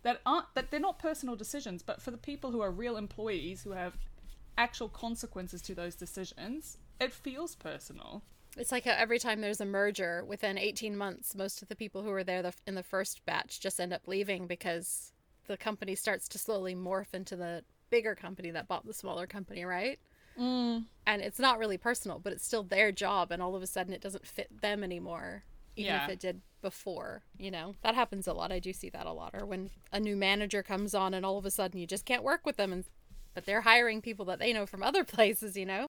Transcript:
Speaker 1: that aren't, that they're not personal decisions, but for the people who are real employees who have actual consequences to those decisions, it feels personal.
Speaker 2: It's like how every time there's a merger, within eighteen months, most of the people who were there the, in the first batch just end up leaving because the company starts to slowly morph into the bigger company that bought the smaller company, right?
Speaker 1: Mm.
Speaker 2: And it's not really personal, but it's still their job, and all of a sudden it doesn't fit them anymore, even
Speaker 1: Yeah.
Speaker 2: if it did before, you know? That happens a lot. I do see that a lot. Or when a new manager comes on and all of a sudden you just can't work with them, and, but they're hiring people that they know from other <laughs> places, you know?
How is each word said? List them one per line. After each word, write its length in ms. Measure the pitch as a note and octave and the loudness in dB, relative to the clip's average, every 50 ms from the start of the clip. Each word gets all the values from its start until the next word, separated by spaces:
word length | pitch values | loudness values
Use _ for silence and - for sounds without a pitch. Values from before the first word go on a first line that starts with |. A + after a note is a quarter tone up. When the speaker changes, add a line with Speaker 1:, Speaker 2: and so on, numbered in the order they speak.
| - | 4
Speaker 1:
that 180 | A#3+ A#3+ - - | 2 2 4 4
aren't, 260 | B3+ C#4+ E4+ - - - | 4 4 4 4 0 -2
that 160 | C4 B3+ - | -2 -2 0
they're 100 | - D4 | 0 0
not 200 | D4+ G4 - - | 2 0 0 0
personal 360 | - D#4+ D#4 - - B3+ A#3+ | 0 -2 0 0 -2 -4 -4
decisions, 460 | G3+ G#3+ - - C#4+ C#4 A3 F3+ F3 | -4 -6 -6 -6 -6 -4 -6 -8 -6
but 200 | - - G#3+ - | -6 -6 -6 -6
for 100 | - - | -6 -10
the 60 | A#3+ | -10
people 340 | A3+ - - C#4+ C#4+ - C4 | -8 -8 -10 -8 -6 -4 -2
who 100 | A#3+ A#3 | 0 0
are 80 | G#3+ F#3+ | 0 0
real 280 | F3+ F3+ A#3 A#3+ A#3 | 0 -2 -2 -2 -2
employees 640 | G#3+ G#3 G3+ - A3 G#3+ A3 G#3 E3+ C#3 E3+ F#3+ - - | -4 -4 -6 -6 -4 -2 -2 -2 -2 -2 -4 -6 -8 -8
who 80 | G#3 | -8
have 260 | G3 F#3 F3 F3+ - - - - - - - - - - - - - | -6 -4 -4 -4 -4 -4 -6 -6 -8 -12 -14 -14 -14 -14 -16 -6 2
actual 320 | - A#3 A#3+ - - A#3+ A3 | 2 2 2 2 -6 -6 -6
consequences 720 | - - - A#3 A#3 A#3 - A3+ - F#3+ F#3 F3+ - F3 - | -6 -6 -4 -4 -4 -4 -6 -8 -8 -8 -8 -8 -8 -10 -8
to 100 | - F#3+ | -8 -6
those 220 | F3+ F3 F3 E3+ | -4 -6 -6 -6
decisions, 840 | - F3+ F3 - G3 F#3+ F3+ - - - G3+ B3+ D#4 - - - - - - - - | -8 -12 -10 -6 -8 -8 -8 -8 -10 -8 -6 -6 -6 -6 -10 -16 -16 -18 -20 -4 -2
it 140 | B3+ B3+ - | -2 -2 -2
feels 420 | - - C#4+ B3+ C4+ E4+ E4 - | -6 -10 -8 -6 -6 -8 -8 -8
personal. 680 | - - D#3+ C#3+ C#3 - - - - - G#1+ - G3+ - - - - - - - | -10 -10 -10 -10 -10 -12 -14 -14 -14 -14 -12 -12 -12 -14 -14 -20 -20 -20 -18 -10
Speaker 2:
It's 140 | - B3 - | -6 -2 0
like 140 | C4 B3 A#3+ | 0 0 4
how 60 | B3 A3 | 4 6
every 260 | - A3+ A3 A#3 A#3+ | 6 6 6 6 2
time 220 | - A#3+ A3 G#3 | 4 2 0 2
there's 200 | G#3+ G3+ G#3+ - | 2 0 0 0
a 40 | G#3 | 0
merger, 580 | G3 G3 G3 G3+ G#3 G3+ - F#3+ E3+ E3+ E3+ - | 0 4 4 4 4 4 2 0 0 0 -2 -2
within 320 | F#3+ G3+ G3 - G3+ G3 | -4 -4 0 0 0 0
eighteen 380 | G3 F#3 G#3 - - A3+ G#3+ G#3 | 2 0 0 0 0 -4 -2 -2
months, 360 | G3+ G3+ G3 F3+ - - - - | -2 -2 -4 -4 -4 -6 -8 -4
most 260 | G3 F#3+ F#3+ - - | -2 -2 -2 -2 -6
of 60 | G#3 | -8
the 80 | - G#3 | -10 -8
people 280 | - A3+ G3+ - F#3+ G3+ | -8 -8 -6 -6 -4 -2
who 60 | G#3+ | 0
were 140 | G3 F#3+ F#3 | 0 0 2
there 180 | F#3 F3+ F3+ | 2 0 2
the, 120 | F3 F3+ F3+ - _ | 0 -2 -4 -4 _
in 80 | - G3 | -6 -4
the 80 | F#3 F3+ | -4 -4
first 400 | - - F#3+ F#3+ - - - _ | -2 -2 0 0 0 -4 -6 _
batch 340 | - D#3+ - - - - - | -2 0 0 0 -2 -6 -4
just 200 | - F#3+ - - | -2 -2 0 0
end 140 | F3+ F3+ F3+ | 0 0 -2
up 140 | E3 _ | -4 _
leaving 400 | - F#3+ F#3+ G3+ G3+ G3 F3+ F3+ | -2 0 0 2 0 0 -2 -2
because 680 | F3 F3 F3 - F#3 E3+ E3+ F3 - - - - - _ _ _ _ _ _ _ | -4 -4 -2 0 -2 -2 -2 -2 -4 -4 -4 -6 -10 _ _ _ _ _ _ _
the 100 | - G#3 | -8 -8
company 380 | - - A3 G#3 - - F#3+ F#3+ | -2 -2 -2 -2 -2 -4 -4 -2
starts 320 | - - A3 G3+ - - - | 0 2 0 0 0 -2 -6
to 80 | - G3+ | -6 -6
slowly 360 | - - A3 G3 F#3 F#3 F#3 | -2 0 0 0 0 -2 -2
morph 380 | F3+ F#3 F3+ F#3+ F#3+ G3+ - - | -2 -2 0 0 0 -2 -2 -6
into 220 | F#3 F#3 - G3 | -8 -6 -6 -6
the 280 | F3 F3+ E3+ E3+ E3 - _ _ _ _ _ | -4 -4 -4 -4 -6 -8 _ _ _ _ _
bigger 260 | - A#3+ A3 A3 G3+ | 4 4 4 4 -2
company 360 | - - E3+ D3+ - F3+ E3+ | -2 -6 -10 -10 -8 -8 -6
that 160 | E3 D#3+ - | -4 -4 -2
bought 180 | - F#3 E3+ - | -2 -2 -2 -2
the 80 | A3 A3 | -6 -10
smaller 320 | - - F#3+ - F3 F3+ | -8 -6 -4 -4 -4 -4
company, 360 | F#3 - G#3 F#3+ - G3 F#3+ F3 | -4 -6 -8 -8 -8 -8 -6 -4
right? 340 | F3+ F3+ F3+ G3+ B3+ C#4 - _ _ _ _ - - - | -2 0 0 0 0 -2 -4 _ _ _ _ -20 -20 -6
Speaker 1:
Mm. 480 | - B3 B3+ B3+ B3+ A#3+ A#3+ A#3 A#3 A3+ - - - - | -2 0 2 2 4 4 2 2 0 -2 -6 -12 -2 2
Speaker 2:
And 160 | - G#3+ G#3 | 2 2 2
it's 180 | F#3+ G#3 - - | 0 -4 -2 4
not 180 | B3+ C4 B3 A3 | 6 6 6 6
really 180 | A3+ G#3+ G3 | 4 0 0
personal, 420 | F#3 - A#3+ B3 - - G3+ E3+ - | 2 2 0 0 2 0 -4 -6 -4
but 140 | F3+ G3+ F#3 | -4 -4 -4
it's 120 | - - | -4 -2
still 180 | - - A3+ G3+ | 0 0 0 0
their 280 | F3 G#3 F#3+ G#3+ G#3+ | 4 6 8 8 8
job, 400 | G3 - G3+ F#3+ G3+ G3 F3 F3 | 6 2 2 2 4 4 2 2
and 100 | E3+ F3 | 0 -2
all 140 | F3+ F3+ F#3+ | 0 -2 -2
of 60 | F#3+ F#3 | -2 -4
a 40 | |
sudden 260 | F#3 - G3 F#3 F3 G3 | -2 -2 -2 -2 -2 -4
it 80 | - | -6
doesn't 260 | - G3 F#3+ G3 - | -6 -8 -8 -8 -10
fit 340 | - - - G3+ - G#3+ - | -8 -8 -8 -8 -8 -6 -2
them 220 | - G#3 G#3 G#3 G3+ | 0 0 0 0 -2
anymore, 600 | F#3 F3+ F3 F3+ F3+ E3+ E3 - F3+ F3+ G3+ - - - - - - - | -4 -4 -6 -6 -6 -6 -6 -6 -8 -8 -10 -12 -16 -20 -20 -20 -14 -6
even 180 | - G3+ G3 E3 | -4 0 2 2
Speaker 1:
Yeah. 100 | D3 C#3+ | 2 2
Speaker 2:
if 40 | C#3+ | 0
it 100 | - - | -2 -2
did 220 | - F#3 F3+ F#3 - - _ - | -2 -4 -4 -4 -8 -20 _ -6
before, 640 | - G3 F3+ - - G3+ F3+ D#3+ F3+ - - - - - - | -6 -6 -6 -4 -6 -6 -6 -4 -6 -8 -8 -10 -14 -18 -16
you 140 | - F#3+ G3 | -10 -8 -6
know? 240 | F#3+ E3 D#3+ F#3+ G3+ - | -6 -6 -6 -8 -10 0
That 140 | - A3 A3+ | 2 2 4
happens 320 | B3+ A#3+ - - G3 F#3+ | 4 4 2 2 -4 -2
a 60 | - E3 | -2 -2
lot. 180 | E3+ E3+ E3+ | -2 -2 0
I 80 | F#3+ F3+ | -2 -2
do 140 | F3 F#3 F#3 | -2 -4 -6
see 160 | - - F#3 | -6 -8 -10
that 160 | - - - | -8 -6 -6
a 60 | E3 | -6
lot. 220 | E3 D#3 D#3+ - - | -6 -6 -8 -8 -8
Or 120 | F#3+ G3+ | -8 -6
when 240 | G3+ G3 F#3 F#3+ G3 - - - - | -6 -6 -6 -6 -8 -10 -14 -14 -6
a 80 | - G3+ | -2 0
new 160 | G#3+ G#3+ G3+ | 0 2 2
manager 460 | G3 G3 F#3+ G3 G3+ G#3 G3+ G#3+ G3+ F#3+ | 4 4 4 4 4 2 0 0 -2 0
comes 300 | - G3+ F#3+ G#3 G#3 G3 | 0 -2 -2 0 2 2
on 200 | G3+ F#3+ F#3+ F#3+ | 4 4 4 2
and 120 | F#3 F#3 | 0 0
all 120 | G3 F#3+ | 0 0
of 80 | G3+ F#3+ | 0 0
a 60 | G3 | -2
sudden 280 | F#3+ - G3 F#3 F#3 F#3+ | 0 0 0 0 0 -4
you 80 | F3 | -4
just 180 | E3 F#3+ F#3 - | -4 -4 -4 0
can't 180 | - B3 B3 G#3+ | 2 2 2 4
work 220 | C4+ D#4 E4+ - | 4 2 4 2
with 120 | D4+ - | 0 2
them, 160 | - G3+ F#3+ F#3 | 2 2 2 2
and, 120 | F3+ F3+ - - - - - - - - - - | -2 -4 -6 -12 -20 -20 -16 -14 -14 -14 -10 -10
but 120 | F3+ F3 | -8 -2
they're 160 | - G3+ A3 | 2 2 6
hiring 400 | G#3+ A3+ A3+ A#3+ A#3+ A#3 A3 A3 | 10 10 10 10 10 6 2 0
people 240 | G#3+ A#3 A3 G3 G3+ | -4 -6 -6 -4 -2
that 140 | F3+ F#3 - | -2 -2 2
they 140 | - A#3+ A#3 | 2 2 4
know 120 | G#3+ G3+ | 2 0
from 180 | G3 - F#3+ G3 | -2 -2 0 2
other 200 | A#3 C#4+ G4 D#4+ | 4 4 4 4
<laughs> 120 | - - | 4 8
places, 400 | - A3 G3+ A3 - G#3+ G#3 F#3 | 8 8 8 8 2 -4 -4 -4
you 100 | G3+ F#3+ | -4 -2
know? 220 | F#3 F#3+ G3 B3 | -2 0 -2 -2